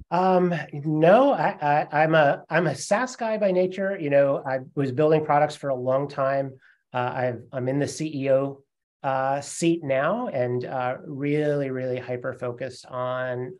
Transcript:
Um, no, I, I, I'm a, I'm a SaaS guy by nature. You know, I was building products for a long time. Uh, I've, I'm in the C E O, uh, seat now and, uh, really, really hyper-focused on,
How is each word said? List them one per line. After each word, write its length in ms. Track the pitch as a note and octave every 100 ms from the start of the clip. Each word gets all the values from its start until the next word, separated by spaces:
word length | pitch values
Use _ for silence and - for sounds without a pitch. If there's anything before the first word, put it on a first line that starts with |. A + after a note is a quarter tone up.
| -
Um, 460 | E3+ F#3 F3+ F3+ E3 -
no, 600 | D3 D#3 D3+ D#3+ A3+ C#4
I, 220 | F#3+ E3+ G3
I, 420 | D3 D3 F3 D3
I'm 120 | D#3+ D#3+
a, 280 | D#3+ - -
I'm 160 | D#3+ E3
a 80 |
SaaS 420 | B2+ - G#3 B3+ -
guy 220 | A3+ G#3+
by 140 | G3+
nature. 440 | F#3 F#3 G3 G3 G3
You 80 | D3
know, 340 | C#3 C#3 D3
I 160 | C3+ C3 C3
was 180 | D3+ C3+
building 320 | B2 D3+ D#3
products 320 | D3+ D3 D3+ -
for 140 | C#3+
a 60 | B2+
long 340 | B2+ C3 C#3+
time. 480 | C#3+ C3+ C#3 C3+ B2+ _ _ _
Uh, 200 | B2+ B2 C#3
I've, 260 | B2+ A2+ -
I'm 160 | C3+ B2
in 100 | C#3+
the 80 | C#3
C 240 | - D#3 C#3+
E 80 | C3+
O, 320 | C3+ C#3 C#3 _ _ _ _
uh, 360 | C#3 C3 C3+ C#3
seat 420 | - - E3+ E3+
now 440 | C#3+ C3+ D3+ A3+ B3
and, 380 | C3+ B2 B2 B2
uh, 320 | C3+ B2 C3+ -
really, 640 | C#3 C#3+ D3 D3+ C#3+ C3+
really 300 | C3 B2+ B2+
hyper-focused 840 | B2+ B2 C3 B2+ - A#2+ C3+ - -
on, 680 | B2+ B2+ B2+ B2+ B2 B2